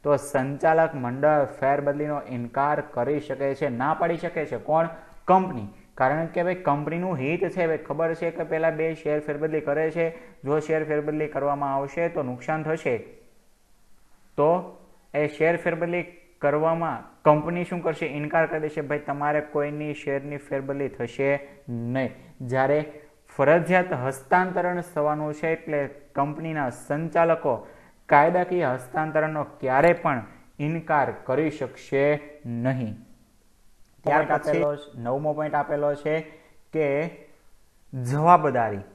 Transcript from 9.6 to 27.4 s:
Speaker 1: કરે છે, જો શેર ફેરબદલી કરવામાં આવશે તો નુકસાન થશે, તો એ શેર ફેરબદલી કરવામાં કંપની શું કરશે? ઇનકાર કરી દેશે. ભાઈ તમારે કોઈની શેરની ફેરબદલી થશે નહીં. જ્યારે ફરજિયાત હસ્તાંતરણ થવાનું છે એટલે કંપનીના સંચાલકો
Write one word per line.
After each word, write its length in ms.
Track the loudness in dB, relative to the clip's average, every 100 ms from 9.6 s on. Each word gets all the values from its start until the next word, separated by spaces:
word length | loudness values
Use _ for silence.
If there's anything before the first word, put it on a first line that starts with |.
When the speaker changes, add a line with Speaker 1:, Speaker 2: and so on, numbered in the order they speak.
| 0
Speaker 1:
કરે 240 | 0 0
છે, 160 | 0 -2 -4 -18 -12
જો 180 | -2 -2
શેર 220 | 0 -2
ફેરબદલી 440 | 0 -2 -2 -2 -2
કરવામાં 460 | -2 -2 0 0
આવશે 340 | -2 -2 -2 -2
તો 80 | -2
નુકસાન 420 | -4 -6 -4 -4
થશે, 300 | -2 -2 0 -2 -4 -20 -20 _ _ _ _ _ _ -20 -20 -20 -14 2
તો 120 | 2 2 -2 -16 -20 -20 _
એ 140 | -2 -2
શેર 260 | 2 2 2
ફેરબદલી 480 | 0 -2 -2 -2 -4 -12 _ _
કરવામાં 640 | 0 2 2 0 -2 -4 -10 -2
કંપની 420 | 4 4 4 -4
શું 180 | -4 -2
કરશે? 240 | -2 -2 -4
ઇનકાર 380 | -4 -2 0 2
કરી 120 | 0
દેશે. 220 | -4 -4
ભાઈ 240 | -4 -4 -4
તમારે 340 | -2 0 0 0
કોઈની 420 | -2 -2 -4 -6
શેરની 440 | -6 -4 -4 -4 -10
ફેરબદલી 500 | -6 -6 -4 -4 -4
થશે 400 | -4 -8 0 0 0 -2 -20 -10
નહીં. 420 | -6 -2 -2 -2 -6 -20 -14
જ્યારે 400 | -4 0 2 2 0 -10 -20 _ _
ફરજિયાત 600 | 0 4 6 6 2 2 -2
હસ્તાંતરણ 840 | -4 -6 2 2 2 0 0 -2
થવાનું 500 | -4 -2 0 0 -4
છે 180 | -4 -2
એટલે 260 | -2 -2 -2 -2 -6 -10
કંપનીના 580 | -2 -2 -2 -6 -2 -4 -6
સંચાલકો 720 | -4 -4 0 4 4 4